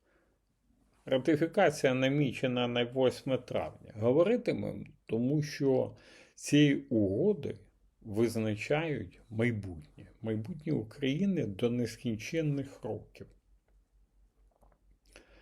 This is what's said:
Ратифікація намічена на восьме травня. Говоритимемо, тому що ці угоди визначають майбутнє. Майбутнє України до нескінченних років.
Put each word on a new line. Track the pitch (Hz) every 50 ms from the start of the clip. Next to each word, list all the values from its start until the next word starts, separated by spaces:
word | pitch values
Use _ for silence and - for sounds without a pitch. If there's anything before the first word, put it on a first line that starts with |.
| _ _ _ _ _ _ _ _ _ _ _ _ _ _ _ _ _ _ _ _ _
Ратифікація | 131 135 127 127 165 156 147 165 165 - 208 185 151 151 - - 135 127
намічена | 131 131 135 139 151 147 120 101 - 135 127 123 123 123
на | 120 120 120 120
восьме | 120 131 131 131 120 - - - 135 127
травня. | 120 - - - 98 82 78 - - - - -
Говоритимемо, | 107 110 120 131 160 175 208 247 247 - 165 131 104 104 104 101 101 104 - - _ _
тому | - 110 113 123 135 151 156 151
що | 151 - - 139 135 131 127 113 107 - - - - - - - _ _ -
ці | - - 143 147 147 143 139 139 - -
угоди | 120 110 101 92 98 120 175 214 202 147 - - - - - _ _ _ _ _ _ _
визначають | - 110 98 110 120 113 101 110 107 110 107 107 - - 147 156 165 160 139 113 92 90 - - - -
майбутнє. | 107 110 117 120 110 101 95 92 85 76 - - _ - - - - _
Майбутнє | 110 110 110 107 110 - 170 151 - 165 143
України | 117 107 - - - 139 131 143 170 196 202 185 156 117
до | 101 98 - 123 117
нескінченних | 120 123 120 110 - - - 120 110 110 - - 165 165 156 147 139 139 139 139 - - -
років. | 110 104 - - - - - - - - _ _ _ _ _ _ _ _ _ _ _ _ _ _ _ _ _ _ _ _ _ _ _ _ _ _ _ _ _ _ _ _ _ _ _ _ - - _ - -